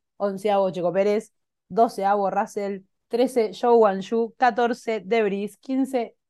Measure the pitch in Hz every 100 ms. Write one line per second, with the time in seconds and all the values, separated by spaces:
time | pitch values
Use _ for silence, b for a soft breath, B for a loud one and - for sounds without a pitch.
0 | _ - 202 196 208 196 190 175 175 180
1 | 202 208 214 _ _ _ - 185 233 226
2 | 196 208 196 190 208 - 202 202 - _
3 | _ 233 254 262 214 190 247 233 214 190
4 | 190 233 226 - 247 226 240 240 - 220
5 | 185 226 208 196 202 - - 262 262 262
6 | 226 - _